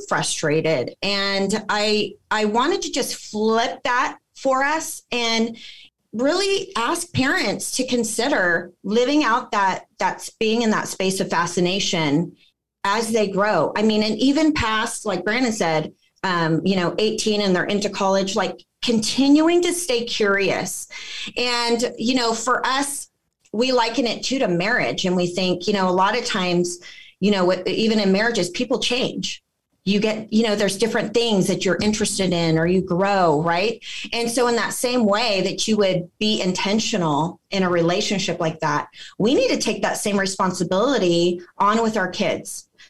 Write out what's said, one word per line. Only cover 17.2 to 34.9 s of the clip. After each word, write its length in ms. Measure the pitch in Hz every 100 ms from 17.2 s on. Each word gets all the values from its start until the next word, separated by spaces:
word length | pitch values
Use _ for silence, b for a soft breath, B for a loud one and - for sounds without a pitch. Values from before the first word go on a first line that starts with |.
| 220 208
and 140 | 202 180
they're 80 |
into 240 | - 202 202
college, 460 | - 196 196 190 214
like, 220 | 175 - _ _
continuing 800 | - 226 - - 277 294 320 349
to 100 | 349
stay 320 | 349 - 240
curious. 840 | 226 - 208 196 190 107 - - - B B B B -
And, 440 | 247 240 233 233 247 -
you 160 | 226
know, 200 | 262 233
for 320 | 226 - 233 226
us, 420 | 269 277 - - _ _ _ _
we 180 | 208 262
liken 340 | 247 226 233 240
it 160 | -
too 160 | - 262
to 80 | 214
marriage. 580 | 175 196 240 123 180 185
And 100 | 180
we 100 | 175
think, 380 | 190 185 175 -
you 60 |
know, 160 | 202 185
a 40 |
lot 220 | 180 196 233
of 80 | 233
times, 520 | 202 180 175 175 - B B B B
you 100 | 190
know, 160 | 202 180
what, 200 | 185 185
even 320 | 185 220 220
in 140 | 196
marriages, 380 | 190 233 202 175
people 280 | - 247 220
change. 640 | - 247 208 - - - _ _ _ _ 190
You 120 | 202
get, 300 | 214 214 -
you 120 | 214
know, 120 | 226
there's 220 | 208 196 -
different 380 | 220 220 214
things 320 | 240 233 202 190
that 180 | 185
you're 140 | 190 170
interested 520 | 208 214 208 - 185
in 240 | 170 165 160
or 80 | 170
you 160 | 185
grow, 580 | 185 175 196 196 170 147
right? 420 | 170 170 214 226 B B B
And 180 | 233 233
so 160 | 233 240
in 80 | 233
that 180 | 190
same 320 | - 247